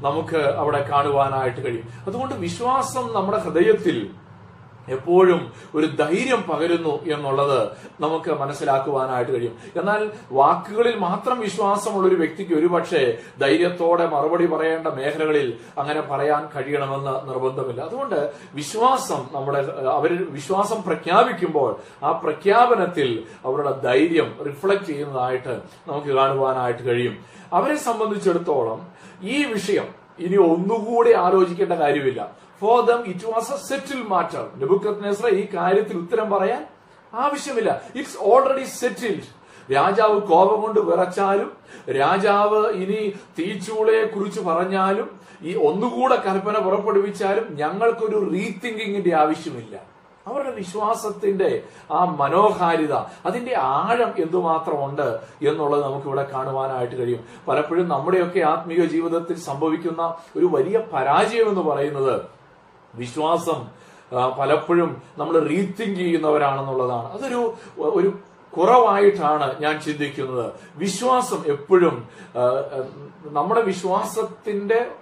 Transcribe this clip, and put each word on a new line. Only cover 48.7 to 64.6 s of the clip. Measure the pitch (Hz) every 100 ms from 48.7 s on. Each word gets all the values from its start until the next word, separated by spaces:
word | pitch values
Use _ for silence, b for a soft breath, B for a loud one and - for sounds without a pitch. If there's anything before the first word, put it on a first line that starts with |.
| 214 208 202 175 160
ആവശ്യമില്ല. | 156 156 160 127 110 98 - _ _ _ 190
അവരുടെ | 269 269
വിശ്വാസത്തിന്റെ | 220 180 202 214 226 214 - 202 196 175 120 B B B
ആ | 151 175
മനോഹാരിത, | 151 139 170 214 202 175 165 151 127 - B -
അതിന്റെ | 233 240 220
ആഴം | 135 143 190 240 233 -
എന്തുമാത്രമുണ്ട് | 160 180 170 160 165 151 139 143 139 - B B 143
എന്നുള്ളത് | 156 143 143
നമുക്കിവിടെ | 139 139 139 139 139
കാണുവാനായിട്ട് | 135 135 135 135 131 123 127
കഴിയും. | 120 120 B B -
പലപ്പോഴും | 135 151 165 175
നമ്മുടെയൊക്കെ | 139 151 185 175 180
ആത്മീയ | 156 165 175 170 160
ജീവിതത്തിൽ | 160 165 165 170 170
സംഭവിക്കുന്ന | - 139 156 156 170 165 165 - B 156
ഒരു | 175
വലിയ | 151 131 220 220
പരാജയം | 143 131 156 208 233 220
എന്ന് | 190
പറയുന്നത് | 156 139 147 143 135 - - - _ _ _ _ _ 117
വിശ്വാസം, | 123 156 156 170 - 147 117 B B B B 123
ആ, | 127
പലപ്പോഴും | 131 139 156